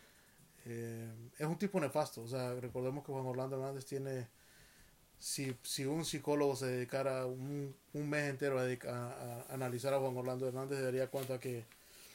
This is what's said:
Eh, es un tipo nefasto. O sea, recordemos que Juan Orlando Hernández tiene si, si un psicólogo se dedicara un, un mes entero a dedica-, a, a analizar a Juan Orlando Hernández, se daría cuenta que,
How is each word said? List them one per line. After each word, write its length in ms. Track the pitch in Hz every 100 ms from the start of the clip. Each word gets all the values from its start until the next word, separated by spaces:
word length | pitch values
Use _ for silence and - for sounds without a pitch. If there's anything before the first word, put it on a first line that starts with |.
| - - - - - - 117
Eh, 440 | 117 117 113 117 113 117 -
es 100 | 151
un 100 | 175
tipo 220 | 196 185
nefasto. 420 | 139 151 147 -
O 60 | 117
sea, 260 | 131 123 123
recordemos 500 | 123 127 127 143 143
que 80 |
Juan 120 | 131 131
Orlando 300 | 127 131 135
Hernández 300 | 135 139 -
tiene 420 | 135 135 127 120 - - - - - - - - -
si, 340 | - - 135 123
si 220 | - - 135
un 200 | 160 156
psicólogo 500 | 147 139 147 143 127
se 120 | 131
dedicara 580 | 127 123 135 135 131 127
un, 500 | 131 135 143 139 - -
un 160 | 147 147
mes 200 | 147 143
entero 280 | 135 143 131
a 60 |
dedica-, 260 | 127 123 127 123
a, 460 | 120 135 123 117
a 120 | -
analizar 400 | 131 127 120 135
a 60 | 135
Juan 160 | 131 127
Orlando 320 | 127 127 131
Hernández, 300 | 127 135 139
se 40 | 131
daría 220 | 127 127
cuenta 300 | 139 131 127
que, 260 | 131 120 110 - - - -